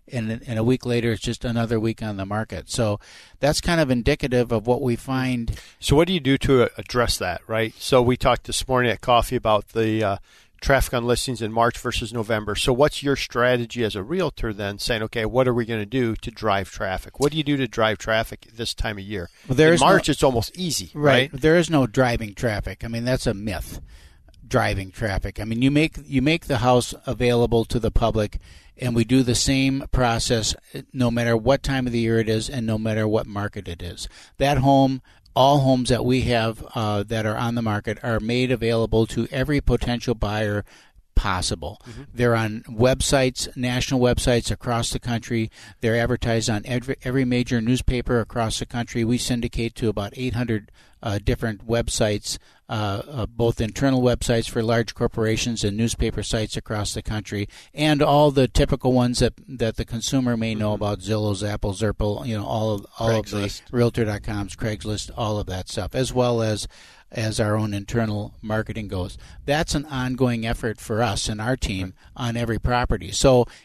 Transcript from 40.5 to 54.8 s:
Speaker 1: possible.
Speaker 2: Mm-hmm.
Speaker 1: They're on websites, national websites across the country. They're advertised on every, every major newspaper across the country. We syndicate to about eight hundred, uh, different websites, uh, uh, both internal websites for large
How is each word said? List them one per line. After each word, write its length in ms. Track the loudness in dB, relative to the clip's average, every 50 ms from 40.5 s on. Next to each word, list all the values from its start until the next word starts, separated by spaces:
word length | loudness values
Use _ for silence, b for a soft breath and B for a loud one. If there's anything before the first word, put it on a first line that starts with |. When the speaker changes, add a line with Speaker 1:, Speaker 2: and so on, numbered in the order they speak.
| -2 -4 -4 b b b b b b b _ _ 0
Speaker 1:
possible. 640 | 0 2 2 0 -2 -2 -4 -4 -6 -8 -10 -12 -14 -18 -18
Speaker 2:
Mm-hmm. 140 | -18 -16 -16 -10 -2
Speaker 1:
They're 220 | 0 2 2 4
on 260 | 2 0 -2 -4 -6 -10 -6
websites, 840 | 0 2 4 4 4 2 0 2 4 4 4 2 0 -2 -8 -8 -6
national 440 | -4 -2 -2 0 -2 -2 0 2 4
websites 500 | 4 4 2 2 2 2 2 2 2 -2
across 400 | -6 -6 -4 -2 -2 -2 -2 -2
the 80 | -4 -6
country. 500 | -4 -4 -4 -4 -4 -2 -2 -2 -2 -4 B B B B B B
They're 160 | 0 0 2
advertised 520 | 2 2 0 0 0 0 0 0 0 0 0
on 120 | -2 -2 -2
every, 320 | -4 -4 -4 -4 -6 -8 -6 -4
every 200 | -2 0 0 2
major 360 | 2 2 0 0 0 0 0
newspaper 600 | 2 2 2 2 2 0 0 0 0 0 0 0
across 380 | 0 0 -2 -2 -2 -2 -2 -4
the 80 | -6
country. 380 | -6 -6 -6 -6 -4 -2 0 0
We 140 | 2 0 0
syndicate 560 | 0 0 -2 -2 -2 -4 -2 -2 -4 -4 -4
to 120 | -2 -2 -2
about 240 | 0 -2 -4 -6 -6
eight 180 | -6 -4 -4 -2
hundred, 360 | -2 -2 0 -2 -4 -4 -8 b b b b b b
uh, 160 | -6 -4 -4 -2
different 480 | 0 0 0 0 0 -4 -4 -6 -4
websites, 720 | -2 0 0 0 0 0 0 2 2 0 -2 -4 -8 -10 -10 b b b b b -8
uh, 340 | -4 -4 -2 -2 -4 -6 -8 -8
uh, 180 | -6 -6 -6
both 340 | -4 -2 0 0 2 2 0
internal 400 | -2 -4 -2 0 2 2 4 4
websites 460 | 4 2 2 2 0 0 0 0 0 -2
for 140 | -2 -2
large 320 | 0 2 2 0